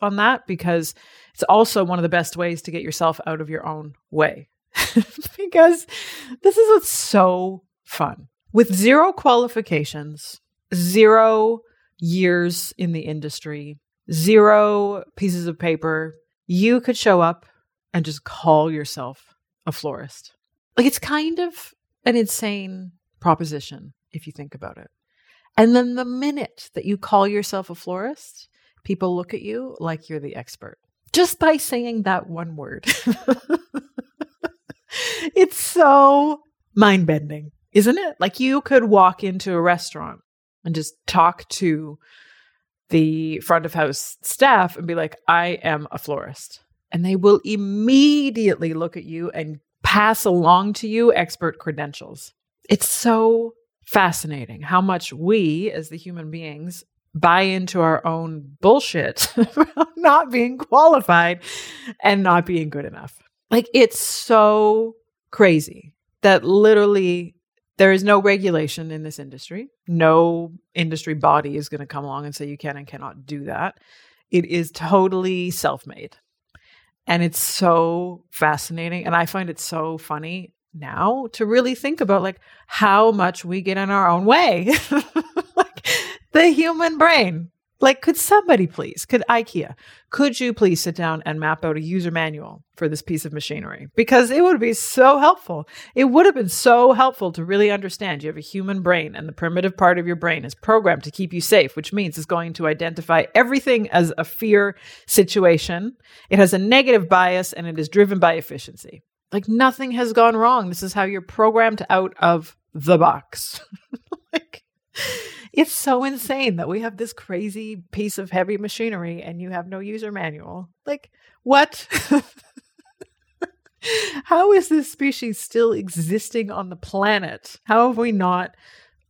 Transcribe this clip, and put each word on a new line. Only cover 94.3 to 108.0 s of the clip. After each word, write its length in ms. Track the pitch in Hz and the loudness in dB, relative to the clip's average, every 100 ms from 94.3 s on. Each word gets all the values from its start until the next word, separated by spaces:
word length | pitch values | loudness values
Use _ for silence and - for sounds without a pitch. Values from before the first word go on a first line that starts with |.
it 120 | 285 | 4
would 160 | 359 285 | 4 4
be 140 | 233 | 0
so 460 | 220 - 262 254 285 | -2 -4 6 6 8
helpful. 500 | 302 359 - 160 156 - - | 4 4 -2 -12 -12 -18 -10
It 100 | 254 | 0
would 200 | 262 285 | 4 6
have 100 | 381 | 6
been 140 | 269 185 | 4 -4
so 460 | - 254 240 247 | 0 4 6 6
helpful 380 | 262 262 254 185 | 6 2 0 -6
to 120 | 170 | -6
really 260 | 165 196 208 | -4 0 2
understand 520 | 202 190 - 196 143 | 0 -6 -10 -8 -8
you 60 | 151 | -8
have 100 | 156 | -12
a 20 | |
human 400 | 151 190 190 196 | -12 -10 -6 -4
brain, 340 | 180 175 151 | 0 0 -2
and 140 | - 160 | -12 -14
the 40 | |
primitive 440 | - 170 175 185 180 | -8 -4 -2 -4 2
part 220 | 180 175 | 2 2
of 80 | 175 | -2
your 100 | 170 | -4
brain 300 | 170 156 151 | -4 -4 -8
is 80 | |
programmed 500 | - - 226 190 160 | -10 2 2 2 -2
to 60 | 151 | -6
keep 240 | - 175 | -10 -8
you 80 | 175 | -6
safe, 340 | - 208 131 156 | 2 4 4 -2
which 160 | 147 | -8
means 240 | 202 180 160 | -6 -6 -8
it's 80 | |
going 300 | 151 170 170 | -6 -6 -6
to 120 | 160 160 | -6 -4
identify 580 | 156 165 165 165 165 - | -4 -6 -8 0 0 2
everything 560 | 220 247 269 269 240 208 | 2 2 0 0 -2 2
as 200 | 175 165 156 | 0 0 -2
a 80 | |
fear 500 | 170 - 226 202 202 - - - - | -8 -6 2 2 2 -6 -20 -20 -2
situation. 920 | - 180 208 180 165 - 175 220 - _ _ - | 2 4 4 4 4 0 -8 -8 -12 _ _ -2
It 80 | 196 | 4
has 160 | 185 | 4
a 40 | 185 | 4
negative 520 | 202 262 262 226 175 | 2 4 4 2 4
bias, 420 | 185 180 180 180 | 4 4 0 -4
and 140 | - 170 | -10 -10
it 120 | 160 | -8
is 120 | 151 | -2
driven 280 | 202 | 2